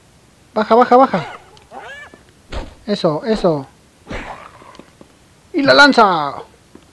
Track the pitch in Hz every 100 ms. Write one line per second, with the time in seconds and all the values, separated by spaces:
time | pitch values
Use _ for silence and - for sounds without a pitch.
0 | _ _ _ _ _ 220 214 226 247 254
1 | 254 180 143 - - - _ - 494 571
2 | 587 - _ _ _ - - - - 202
3 | 175 151 240 214 190 151 135 _ _ _
4 | - - - - - - - - - _
5 | - _ _ _ _ 359 277 262 285 247
6 | 208 175 143 123 - _ _ - _